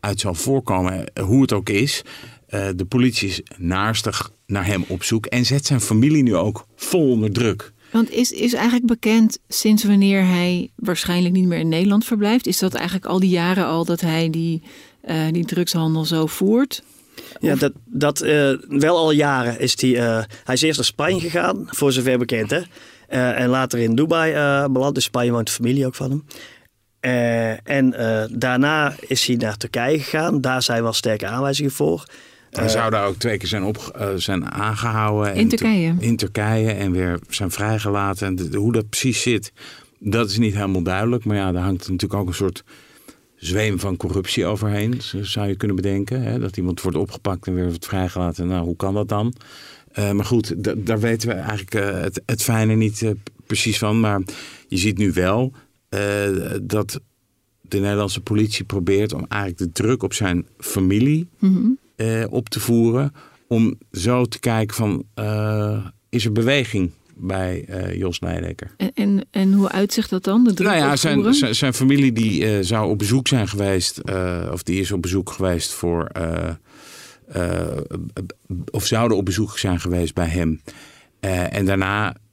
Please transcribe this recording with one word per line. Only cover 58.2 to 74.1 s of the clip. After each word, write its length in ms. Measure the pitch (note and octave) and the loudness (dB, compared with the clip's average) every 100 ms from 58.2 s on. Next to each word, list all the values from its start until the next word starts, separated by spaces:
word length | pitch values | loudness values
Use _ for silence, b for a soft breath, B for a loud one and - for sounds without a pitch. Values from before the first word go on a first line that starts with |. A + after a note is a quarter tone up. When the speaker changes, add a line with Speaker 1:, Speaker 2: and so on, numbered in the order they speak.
Speaker 1:
politie 440 | F2 G#2+ G#2+ - | -2 0 0 -2
probeert 480 | G2+ G2 F2+ G2 G#2+ | -4 -4 2 2 2
om 120 | - - | -4 -6
eigenlijk 320 | G#2 G2+ F2 | -4 -4 -4
de 220 | F2+ - | -6 0
druk 200 | G#2+ B2 | 0 2
op 100 | G2+ | 0
zijn 320 | - G2 F2 - _ | -2 0 0 -4 _
familie, 680 | - - F#2+ G2+ C3 D#3 F3 _ | -6 0 2 4 4 2 -2 _
Speaker 2:
Mhm. 280 | F#3+ F#3 G#3+ C4 _ _ | 2 4 2 0 _ _
Speaker 1:
eh, 280 | A2+ A2+ A2+ | -2 -2 -2
op 180 | - B2 | -4 -4
te 120 | - | -6
voeren. 520 | G#2+ A#2+ A2+ A#2 C#3+ b b b _ | 2 4 4 4 0 b b b _
Om 300 | A2+ A2+ - _ | 2 2 0 _
zo 320 | - F#2+ B2 | -4 0 2
te 140 | B2 - | 0 -2
kijken 360 | - A2+ G#2+ - | -2 0 0 -2
van, 280 | A2 F2 - | -2 -2 -6
eh, 720 | - G#2+ G#2+ G#2+ G#2+ G#2 G#2+ G2 - _ | -8 -4 -2 -2 0 0 -2 -6 -14 _
is 160 | A#2+ | -2
er 80 | A2+ | 0
beweging 580 | G#2+ A#2 C#3 A#2+ G#2+ F2+ - _ - | 2 2 2 0 0 -2 -4 _ -10
bij, 480 | F#2 F#2+ F#2 F2+ - | -6 -4 -2 -4 -8
eh, 280 | F#2+ F#2 F2+ | -8 -6 -4
Jos 220 | F#2 F2 | -4 -4
Leidekker? 540 | F2+ F2 E2+ F2 F#2 _ | -6 -4 -6 -10 -14 _
Speaker 2:
En, 140 | - | -6
en, 320 | C4 G3+ G3 - | -2 0 0 -2
en 220 | - F#3+ | 0 4
hoe 160 | G3 G3 | 4 4
uitzicht 420 | - G3+ - A3 | 2 0 0 -2
dat 140 | F#3 | -2
dan, 200 | F#3 G3+ | 0 4
de 100 | A#3+ | 4
druk 140 | F3+ G3 | 4 2
Speaker 1:
Nou 120 | F3+ | 2
ja, 120 | C#3+ | 2
Speaker 2:
opvoeren? 300 | C#3+ D#3+ C#3+ | 2 2 2
Speaker 1:
zijn, 120 | G#3 | 4
zijn, 200 | C#4+ C3+ | 2 2
zijn 200 | A2+ C#3+ | 0 0
familie 380 | B2 C3 C#3+ C3+ | 2 4 6 4
die, 340 | A2+ A2 F2+ G#2+ | 4 0 2 2
eh, 120 | G#2 | 2
zou 300 | F#2 A2 G#2 | 0 0 0
op 80 | G2+ | 0
bezoek 300 | G2+ B2+ B2 | 2 0 2
zijn 200 | C3 G2 | 0 0
geweest, 500 | G2 G2+ F#2+ F2 - | 0 0 0 0 -6
eh, 500 | - | -6